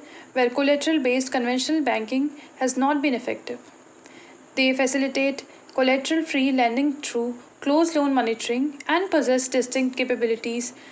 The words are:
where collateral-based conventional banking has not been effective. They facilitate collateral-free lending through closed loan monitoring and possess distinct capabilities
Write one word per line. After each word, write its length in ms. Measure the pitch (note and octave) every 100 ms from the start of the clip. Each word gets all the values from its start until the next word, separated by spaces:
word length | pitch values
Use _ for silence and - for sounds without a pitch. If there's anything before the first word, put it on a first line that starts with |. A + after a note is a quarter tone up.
| - - -
where 160 | B3+ B3
collateral-based 800 | B3+ C#4 C#4+ D#4+ D#4+ B3+ B3+ B3+
conventional 520 | C4 A#3+ B3+ C4+ D#4
banking 480 | C4 A3 A3 C4 D4 - - -
has 180 | B3+ B3+
not 240 | C4+ D4
been 100 | D4
effective. 460 | A#3+ - - - - - - - - - - - - - -
They 180 | C4
facilitate 720 | C4 B3+ C#4 C4 C4+ C4+ C4+ - - - -
collateral-free 760 | C4 C4 C4 D#4+ D#4+ C#4 C4
lending 420 | C4 A#3 A#3+ D4
through 420 | C#4 - A#3+ A#3+ A#3+ - -
closed 340 | C#4 D4+ E4 D#4
loan 200 | C#4+ C4
monitoring 640 | A3+ A3 - B3 D4 - -
and 240 | E4 F#4+
possess 360 | D#4+ A#3+ B3+ B3+
distinct 480 | C4 B3 C4 B3+ B3+
capabilities 800 | B3+ A#3+ A3+ A3+ A#3 A#3 A#3+ - -